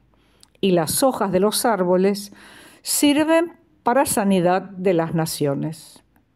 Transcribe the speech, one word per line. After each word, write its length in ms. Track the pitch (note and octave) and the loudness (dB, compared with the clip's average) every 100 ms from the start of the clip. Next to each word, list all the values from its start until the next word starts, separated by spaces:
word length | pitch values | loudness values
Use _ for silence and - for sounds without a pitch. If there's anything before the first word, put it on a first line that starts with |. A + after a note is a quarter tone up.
| _ _ _ _ _ _ | _ _ _ _ _ _
Y 120 | G3 | 0
las 320 | F3 D#3 - | 0 0 0
hojas 280 | C4 B3 G3+ | 0 0 -2
de 80 | F3+ | 2
los 260 | G#3 - B3 | 0 0 -2
árboles 680 | G3 F3+ F#3 F#3+ G3+ - - - - - - | 0 2 2 2 -2 -8 -20 -20 -20 -20 -16
sirven 720 | - - D4 C#4+ D#4 E4 E4+ - _ _ | -6 0 2 2 2 2 0 -6 _ _
para 220 | - B3 D4+ | 0 0 0
sanidad 560 | - G3 F#3+ F3 F#3 | 0 0 2 2 0
de 320 | F#3+ F#3 F#3+ | -4 -4 0
las 200 | E3+ D#3+ | 0 0
naciones. 880 | D#3+ D#3 - C#3+ C#3+ D3+ D#3+ - - _ _ _ | -2 -4 -2 -2 -2 -6 -10 -18 -20 _ _ _